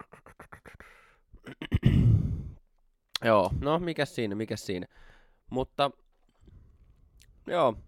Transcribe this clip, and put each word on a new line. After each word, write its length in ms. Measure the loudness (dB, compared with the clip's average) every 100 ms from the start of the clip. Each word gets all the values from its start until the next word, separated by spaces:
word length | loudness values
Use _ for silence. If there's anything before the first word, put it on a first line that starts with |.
| -20 -20 -20 -20 -20 -20 -20 -20 -20 -20 _ _ _ -20 -20 -14 -4 2 4 6 6 4 2 -6 -10 -16 _ _ _ _ _ -4
<clears throat> 40 | 2
Joo, 260 | 4 4 0
no 200 | 0 -2
mikäs 360 | -2 -4 -4 -2
siinä, 200 | -4 -4
mikäs 300 | -6 -8 -6
siinä. 220 | -6 -6 -16 -20 -20 _ _ _
Mutta, 420 | -6 -6 -2 -2 -4 _ _ _ _ -20 -20 -20 -20 -20 _ -20 _ -20 -20 -6
joo, 280 | 0 0 0